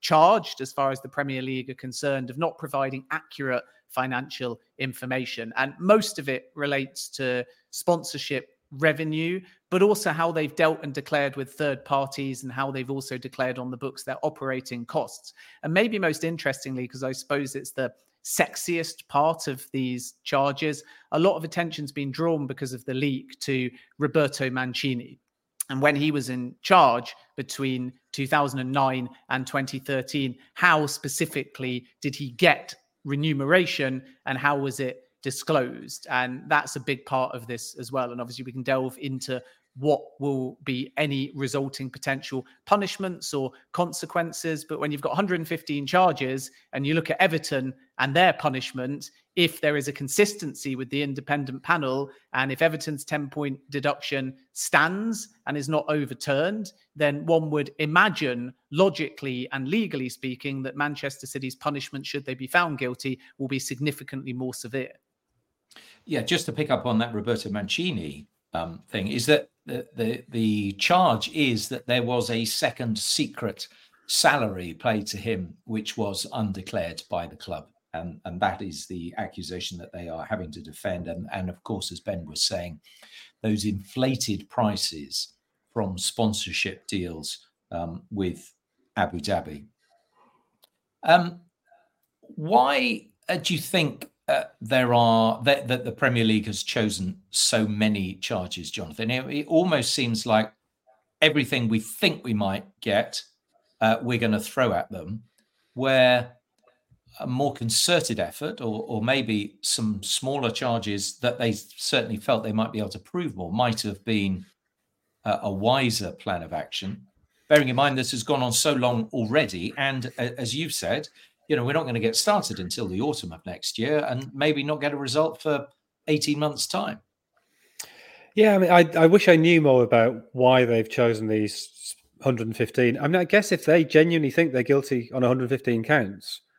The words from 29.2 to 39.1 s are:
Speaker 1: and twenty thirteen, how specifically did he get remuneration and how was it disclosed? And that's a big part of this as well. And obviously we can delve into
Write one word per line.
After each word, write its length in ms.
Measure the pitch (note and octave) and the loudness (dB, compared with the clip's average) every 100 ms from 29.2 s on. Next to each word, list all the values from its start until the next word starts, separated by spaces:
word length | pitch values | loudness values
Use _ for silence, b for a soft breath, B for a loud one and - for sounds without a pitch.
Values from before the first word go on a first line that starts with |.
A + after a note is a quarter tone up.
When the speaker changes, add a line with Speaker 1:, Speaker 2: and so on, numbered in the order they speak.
| B | B
Speaker 1:
and 160 | C3 C3 | -4 -2
twenty 320 | C#3 C3+ C3 | -4 -4 -6
thirteen, 580 | C#3 C3+ C3 D3 C3 B2 b - | -4 -4 -2 -2 -4 -6 b 2
how 320 | F3+ D#3 D3 | 4 6 2
specifically 1000 | - C#3 - D#3 C#3+ - - B2+ B2 b b | -4 -6 -4 -2 -4 -8 -6 -6 -6 b b
did 140 | C#3+ C3 | -8 -6
he 160 | C3+ | -8
get 420 | A#2 E3+ C#3+ - - _ _ C#3+ | 4 4 4 -2 -18 _ _ -6
remuneration 960 | C#3+ D#3+ C#3 C#3 F#3 E3+ - C3+ C3 b b - | -2 0 0 2 2 0 -4 -4 -6 b b -10
and 100 | C3 | -2
how 220 | C#3 C#3+ | -2 0
was 220 | C#3 B2 | -4 -4
it 220 | B2+ - _ _ | -6 -8 _ _
disclosed? 840 | C3+ - - D3+ B2+ A#2+ - - - | -10 -6 0 0 0 -6 -14 -14 -4
And 340 | B2+ B2+ B2+ D3 | -2 -2 -4 0
that's 260 | D3 C#3+ C#3+ | 0 0 -6
a 60 | |
big 240 | B2 C3 - | -6 -6 -2
part 280 | C3 B2+ | -2 -2
of 140 | B2 A2+ | -6 -10
this 280 | A#2 - - | -10 -10 -14
as 140 | A#2 | -6
well. 180 | C3+ B2 | -4 -4
And 80 | A#2+ | -6
obviously 240 | A#2+ B2 | -10 -12
we 80 | B2+ | -12
can 100 | B2+ | -6
delve 360 | B2+ C3 C3 - | 0 0 0 -6
into 440 | C#3+ | -8